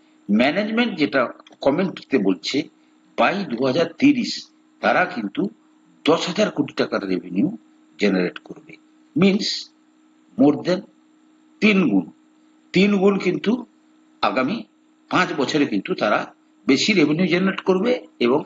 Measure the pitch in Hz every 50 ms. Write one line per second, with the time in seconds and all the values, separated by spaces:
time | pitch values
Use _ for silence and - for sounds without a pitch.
0 | _ _ _ _ _ - 104 110 123 147 160 196 214 214 220 233 247 226 190 156
1 | 147 - - 135 117 - - - - - - _ - 139 139 175 190 165 - -
2 | - - 135 120 95 95 92 - - - - 143 - - - _ _ _ _ _
3 | _ _ _ - 117 135 170 202 185 - 120 113 135 131 127 170 165 - - -
4 | 135 147 135 120 104 98 - - - - _ _ _ _ _ _ - 107 123 156
5 | 185 180 - 247 101 98 - - 190 - - _ _ _ _ _ _ _ _ _
6 | - 143 165 165 - 180 165 208 214 185 - 151 - - - - 135 - 117 104
7 | 98 95 92 87 87 90 85 98 131 185 233 - _ _ _ _ _ _ _ -
8 | 104 101 95 92 90 85 - - - - - - - - - - _ _ _ _
9 | _ _ - 147 185 196 185 - - - - - - - _ _ _ _ _ _
10 | _ _ _ _ _ _ _ - 139 147 - - - 165 185 196 208 - _ _
11 | _ _ _ _ _ _ _ _ _ _ _ _ 208 214 202 190 175 113 - 92
12 | - - - _ _ _ _ _ _ _ _ _ _ _ - 180 196 208 202 190
13 | 185 202 196 185 - 180 - - - 196 247 - - - _ _ _ _ _ _
14 | _ _ _ _ - 104 101 131 127 151 214 233 - - _ _ _ _ _ _
15 | _ - 131 170 180 - 160 147 127 - - 151 143 - 107 98 - - - -
16 | 120 104 117 160 - - - _ _ _ _ _ _ - 135 131 - 214 208 170
17 | 147 143 151 165 185 156 170 180 190 190 180 - - 196 185 185 208 247 247 -
18 | - - _ - 123 120 135 156 185